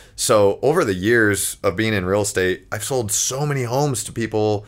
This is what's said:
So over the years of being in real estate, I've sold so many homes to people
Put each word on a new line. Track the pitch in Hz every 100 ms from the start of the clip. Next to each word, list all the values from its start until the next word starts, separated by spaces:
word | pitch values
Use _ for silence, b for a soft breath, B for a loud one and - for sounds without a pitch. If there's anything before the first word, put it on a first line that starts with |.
| B -
So | - 110 101 -
over | 131 170
the | 127
years | 90 101 120 107 95 - -
of | 101 90
being | 110
in | 104 90
real | 101
estate, | 101 95 92 92 -
I've | 104
sold | - 131 107
so | - - 131
many | 147 139
homes | 117 131 147 127
to | -
people | - 123 110 107 101